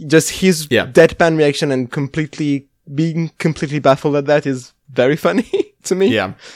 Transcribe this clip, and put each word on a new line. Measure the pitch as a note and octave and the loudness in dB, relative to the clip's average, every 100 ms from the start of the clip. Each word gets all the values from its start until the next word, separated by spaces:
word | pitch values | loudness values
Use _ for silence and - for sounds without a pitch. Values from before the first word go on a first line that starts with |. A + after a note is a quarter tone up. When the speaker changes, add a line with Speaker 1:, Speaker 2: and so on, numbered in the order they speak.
| D#3 | 2
Speaker 1:
just | D#3+ - - | 2 2 0
his | F#3 D#3+ D3+ | 0 0 0
Speaker 2:
Yeah. | A2+ F#2+ | -2 2
Speaker 1:
deadpan | D3 E3 - E3+ D#3+ | 4 4 4 0 2
reaction | D3 C#3+ D3+ | 0 0 -2
and | C3 B2 | -2 -4
completely, | - C3+ D#3+ D3+ - D3+ C#3 - _ - | -6 -6 -6 -6 -4 -4 -4 -6 _ -10
being | C#3 E3 D#3+ D#3+ - | -4 -2 -2 -6 -4
completely | E3+ D3+ D#3 D3 | -4 -4 -6 0
baffled | C#3 C3+ D#3 C#3+ | 0 2 0 -2
at | C#3+ | 0
that | D3 D3 | 0 0
is | B2+ B2 _ _ | -6 -8 _ _
very | C3 B2+ D#3 | 0 0 2
funny | E3+ F#3+ - G4+ - _ | 0 -2 -2 -4 -6 _
<laughs> | |
to | - F#3 | -4 0
me. | G3 | 2
Speaker 2:
Yeah. | A2 F#2+ - - | 0 -2 -8 -20